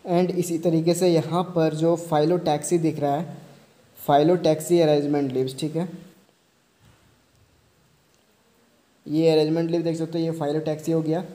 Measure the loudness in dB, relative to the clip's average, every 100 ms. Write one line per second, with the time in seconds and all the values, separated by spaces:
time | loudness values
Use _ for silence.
0 | 0 0 0 -2 -4 -2 0 2 0 2
1 | 2 2 0 -4 -2 0 0 2 0 0
2 | 0 0 2 0 0 -2 0 0 0 -2
3 | -2 -2 -6 -14 -20 -20 _ _ _ -10
4 | 2 4 4 2 2 0 2 2 4 2
5 | 2 -2 0 -2 -4 -6 -6 -6 -8 -12
6 | -20 _ _ _ _ _ _ _ _ _
7 | _ _ _ _ _ _ _ _ _ _
8 | _ _ _ _ _ _ _ _ _ _
9 | -4 2 4 4 4 0 0 0 0 -2
10 | -4 -2 -4 -2 -4 -2 -4 -6 -2 -2
11 | 0 -4 -6